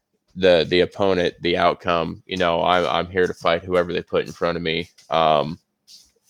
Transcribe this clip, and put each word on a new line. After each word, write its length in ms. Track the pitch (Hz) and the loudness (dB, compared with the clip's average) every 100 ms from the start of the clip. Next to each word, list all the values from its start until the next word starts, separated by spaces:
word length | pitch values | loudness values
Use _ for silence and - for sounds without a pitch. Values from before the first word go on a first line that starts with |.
| _ _ _ | _ _ _
the, 320 | 90 92 82 71 | 0 4 4 4
the 120 | 87 | 2
opponent, 540 | 85 - 98 90 87 - | 0 0 0 2 0 -2
the 160 | 85 90 | -2 2
outcome, 680 | 87 - 92 85 82 92 - | 2 0 -2 -2 -2 -8 -10
you 100 | 92 | -2
know, 260 | 87 85 | 0 0
I'm, 200 | 85 90 78 | 0 0 0
I'm 240 | 82 85 | -2 -2
here 180 | 92 87 | -2 -2
to 60 | |
fight 280 | - 90 85 | -2 -2 -2
whoever 300 | 92 90 87 | 0 -2 -2
they 100 | 85 | -6
put 240 | - 87 - | -4 -4 -4
in 60 | |
front 240 | 85 87 85 | -6 -4 -4
of 60 | |
me. 280 | 85 82 87 _ - | -4 -6 -8 _ -4
Um, 520 | 82 80 76 71 90 _ _ _ - _ _ | 0 2 2 0 -8 _ _ _ -20 _ _